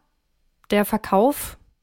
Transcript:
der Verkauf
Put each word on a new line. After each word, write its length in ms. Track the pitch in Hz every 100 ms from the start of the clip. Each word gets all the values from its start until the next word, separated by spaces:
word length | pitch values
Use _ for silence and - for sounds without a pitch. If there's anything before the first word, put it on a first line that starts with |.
| _ _ _ _ _ _ -
der 140 | 208
Verkauf 720 | 202 214 - 196 254 - - - _ _